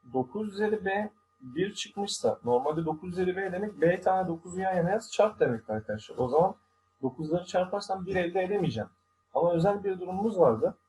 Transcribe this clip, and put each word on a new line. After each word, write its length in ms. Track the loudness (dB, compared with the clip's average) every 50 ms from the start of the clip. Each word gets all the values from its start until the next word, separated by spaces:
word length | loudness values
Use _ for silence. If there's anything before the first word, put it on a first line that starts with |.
| _ -2 -2
Dokuz 360 | -2 -2 -2 -4 -6 -6 -6
üzeri 360 | -4 -2 -2 0 0 -2 -2
B 280 | -2 0 0 -2 -4 _ _ _ _ _ _
bir 340 | -18 -10 -4 -2 -2 -2 -2
çıkmışsa, 680 | -8 -10 -10 -6 -6 -6 -4 -6 -2 0 -2 -2 0 0
normalde 400 | 0 2 2 2 0 -2 -2 -2
dokuz 280 | -4 -4 -6 -6 -8 -4
üzeri 240 | -2 -2 0 0
B 160 | -2 -4 -4 -4
demek, 280 | -4 -6 -6 -2 2
B 200 | 4 4 4 4
tane 280 | 2 2 2 2 2 0
dokuzu 320 | -4 -6 -8 -8 -6 -2
yan 160 | 0 0 2
yana 140 | 2 2 2
yaz, 220 | 2 0 -2 -6 2
çarp 280 | 4 4 4 6 2
demek 300 | 2 2 2 -2 -4 -4
arkadaşlar. 480 | -6 -6 -4 -6 -8 -8 -8 -12 -4 -2
O 100 | -2 2
zaman 280 | 4 4 4 4 2 _ _ _ _ _ _ _ _ _ -4
dokuzları 420 | -4 -4 -4 -4 -2 -2 -2 -2
çarparsam 640 | 0 0 0 0 0 -2 -6 -4 -4 -6 -6 -4
bir 100 | -2 0
elde 260 | 0 0 2 0 -2 0
edemeyeceğim. 480 | 0 0 0 0 0 0 -2 -6 -6 _ _ _ _ _ _ _ _ _
Ama 200 | 2 2 2 4
özel 300 | 4 4 2 2 2 -2
bir 160 | -4 -4 -4
durumumuz 380 | -6 -6 -4 -2 -2 -2 4 6
vardı. 400 | 6 6 6 4 0 -2 -2 _ _